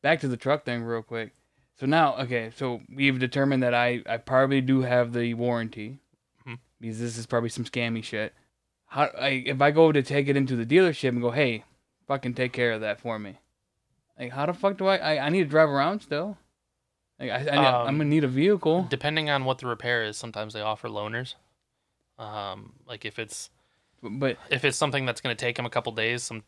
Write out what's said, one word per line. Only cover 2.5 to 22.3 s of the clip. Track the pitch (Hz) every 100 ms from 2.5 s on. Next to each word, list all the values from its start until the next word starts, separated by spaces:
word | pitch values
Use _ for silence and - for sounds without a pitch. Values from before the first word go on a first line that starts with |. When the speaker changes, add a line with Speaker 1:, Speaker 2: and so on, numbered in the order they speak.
| -
Speaker 1:
so | 131 120 -
we've | 135 139 131
determined | 127 139 139 135
that | 123
I, | 120 123 123 -
I | 117
probably | - 131 135 139
do | 131 135
have | 127 123 120
the | 120 120
warranty | 117 120 120 113 110 107 139 _ _ _ _
Speaker 2:
Mm-hmm. | - 120 _ _
Speaker 1:
because | 113 110
this | 120 117
is | 113
probably | 120 117
some | - 113
scammy | 127 117 113
shit. | 113 110 107 - _ _ _ _ _
How, | 135 147 -
I, | 139 135 127
if | 135
I | 143
go | 147 165
to | 147
take | 135 143 139
it | 139
into | 131 127
the | 117
dealership | 156 185 151 135
and | 120
go, | 120
"Hey, | 120 139 113 - _ _ _ -
fucking | 139 131 120
take | 127
care | 123 120
of | 110
that | 110 104
for | 120 110
me." | 104 95 _ _ _ _ _ _ _ -
Like, | 123
how | 131 151
the |
fuck | 175 196 196
do | 190
I, | 190
I, | 151 151 139
I |
need | 180
to | 160
drive | 151 156
around | 139 143 208
still. | - 147 185 196 _ _ _ _ _ _ _ -
Like, | 131
I, | 113
I |
need, | 147
Speaker 2:
Um, | 143 135 123 120
Speaker 1:
I'm | 147
gonna | 147
need | 151
a | 143
vehicle. | 127 170 202 156 160 -
Speaker 2:
depending | 135 147 156 151
on | 143 131
what | 131
the | 127
repair | 117 120 120
is, | 110 107
sometimes | 117 107 107
they | 104
offer | 107 107 117
loaners. | 104 107 117 127 - _ _ _ _ _ _ _ -
Um, | 110